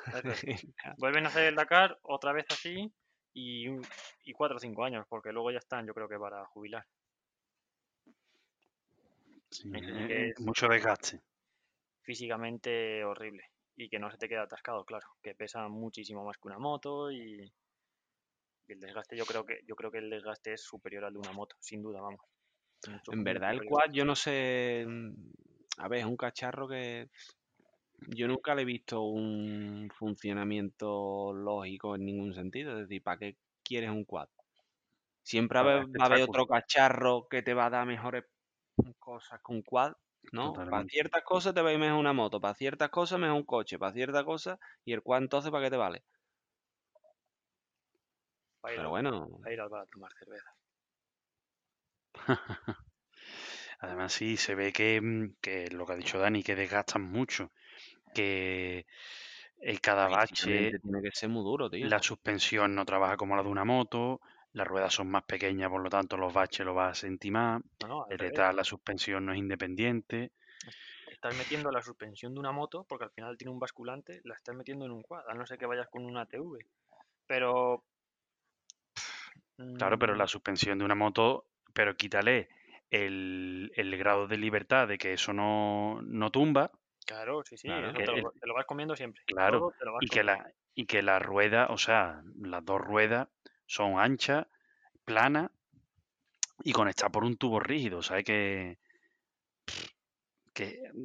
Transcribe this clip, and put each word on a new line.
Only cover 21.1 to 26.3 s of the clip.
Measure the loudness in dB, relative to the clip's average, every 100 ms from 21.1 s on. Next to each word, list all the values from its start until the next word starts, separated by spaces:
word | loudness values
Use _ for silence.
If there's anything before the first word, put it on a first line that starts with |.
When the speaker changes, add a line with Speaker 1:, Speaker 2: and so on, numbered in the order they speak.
Speaker 1:
de | -10
una | -12
moto, | -10 -12 -14
sin | -14 -12
duda, | -10 -10
vamos. | -10 -12 _ _ _ _ _ _ -18
Mucho, | -16 -10
Speaker 2:
En | -4
Speaker 1:
mucho |
Speaker 2:
verdad, | -2 0 0
el | -2
Speaker 1:
superior. | 2
Speaker 2:
quad, | 4 4
yo | 4
no | 2 2
sé, | 0 0 0 0 0 -2 -4
mm, | -6 -10 -12 -18 -20 _ _ -14 -10
a | -4
ver, | -2
es | -2
un | -2
cacharro | -4